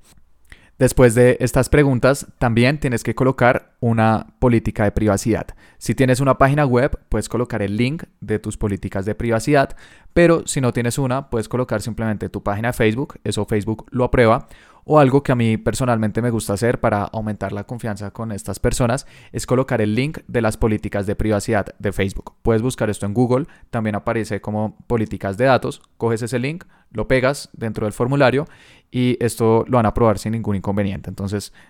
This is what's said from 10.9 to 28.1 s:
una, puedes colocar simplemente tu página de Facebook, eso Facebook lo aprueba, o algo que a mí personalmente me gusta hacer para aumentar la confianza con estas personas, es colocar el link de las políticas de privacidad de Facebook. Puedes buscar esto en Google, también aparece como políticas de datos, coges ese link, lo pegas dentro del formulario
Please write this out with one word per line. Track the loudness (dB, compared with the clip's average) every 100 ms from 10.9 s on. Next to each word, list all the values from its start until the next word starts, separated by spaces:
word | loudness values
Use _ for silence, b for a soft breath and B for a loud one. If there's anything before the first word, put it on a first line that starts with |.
| -2
una, | -2 -4 -4
puedes | -6 -4
colocar | -4 -2 -4
simplemente | -6 -6 -4 -4 -6
tu | -6
página | -4 -2 -2
de |
Facebook, | 0 0 0 -6 -8 -6
eso | -4
Facebook | -2 -2 -2 -6 -6
lo | -2 0
aprueba, | 4 4 4 -2 b b b 2
o | 4
algo | 6 4
que | 2
a | 0
mí | 2 0
personalmente | -2 -2 0 0 0 -2
me | -2
gusta | -2 -2
hacer | 0 0 0
para | 0 0
aumentar | -2 -6 -6 -6 -6
la | -8 -10
confianza | -8 -8 -8 -10
con | -10 -8
estas | -8 -8 -4
personas, | -2 0 0 -2 -6 B B
es | -8 -2
colocar | 0 0 0
el | 0
link | 0 -2 -6 -6
de | -2
las | 0 2
políticas | 0 0 -2 -4 -2
de | -2
privacidad | 0 0 0 -2 -2 -6
de | -4
Facebook. | -2 -4 -4 -12 _
Puedes | 0 2
buscar | 0 -2 -4
esto | -4 -4
en |
Google, | 0 0 0 -4 b b
también | -6 -4 -4
aparece | -2 -4 -4 -6
como | -6 -4 -4 -6 -4
políticas | -2 -2 -6 -6 0
de | 2
datos, | 2 0 -10 _ -6
coges | -4 -4
ese | -4 -4
link, | -6 -8 -16 b b
lo | -6 0
pegas | 2 2 -2 -8
dentro | -10 -8 -4 -4
del |
formulario | -2 0